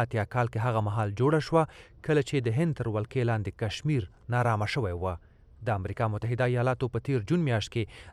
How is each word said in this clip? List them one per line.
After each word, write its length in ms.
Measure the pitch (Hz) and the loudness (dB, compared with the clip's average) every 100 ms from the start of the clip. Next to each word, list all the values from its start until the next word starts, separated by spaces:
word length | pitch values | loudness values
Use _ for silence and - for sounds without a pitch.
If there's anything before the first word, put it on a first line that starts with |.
| 120 | 2
اتیا 180 | 113 101 127 | 0 -2 0
کال 120 | 117 | 0
کې 60 | 113 120 | 0 0
هغه 120 | 110 104 | 2 0
مهال 260 | 104 107 104 | 0 -2 2
جوړه 200 | 131 156 - | 2 4 2
شوه، 160 | 165 156 - - - - | 2 2 -2 -20 -10 0
کله 160 | 151 131 | 2 2
چې 160 | 143 117 | 0 0
د 100 | 113 | 2
هند 180 | 170 143 | 0 0
تر 80 | 117 | -2
ولکې 380 | 107 107 131 120 | -2 -2 0 0
لاندې 220 | 113 98 - | 0 -2 -4
کشمیر 440 | 107 - 147 147 98 - - 123 | -4 -2 0 0 -2 -8 -4 0
نارامه 320 | 120 107 104 151 | 2 2 0 -2
شوی 180 | 107 87 | -2 -2
و. 100 | 92 87 - - - - 110 | -4 -4 -10 -20 -20 -8 -4
د 20 | 101 | -2
امریکا 260 | 92 98 113 | -2 -2 -2
متحده 340 | 104 117 120 123 | 0 -2 0 2
ایالاتو 420 | 123 123 123 123 117 | 2 2 0 -2 -2
په 100 | - | -2
تیر 180 | 131 104 | -2 0
جون 160 | 175 156 | 0 2
میاشت 220 | 113 - 120 | 0 0 -4
کې 80 | 107 - - | -4 -8 -18